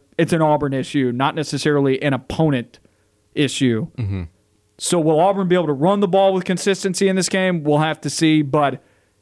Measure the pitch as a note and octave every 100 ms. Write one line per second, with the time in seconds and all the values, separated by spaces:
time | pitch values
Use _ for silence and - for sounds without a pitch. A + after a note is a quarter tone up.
0 | _ - E3 E3+ D#3 D3 C#3+ C3+ B2 D3
1 | B2+ A#2+ C#3 D#3 D3 C#3+ D3+ D3 C#3 C3
2 | D3 C3 - - D#3+ C3+ A#2 - _ _
3 | _ _ _ - C#3 - C3 A2+ E3 -
4 | G#2 G2 E2+ _ _ _ _ - - F3
5 | D#3 D#3 F#3 G3 F#3 F3+ D#3 C#3 E3 G3+
6 | G3+ F#3+ G3 F#3+ F3+ F3+ - F#3 G3 F3+
7 | G3 F#3+ F3 G3 F#3 F3 D3 D3 D#3 D3+
8 | D3 - D#3+ D#3 D3 D3+ C#3+ C3 _ _
9 | _ _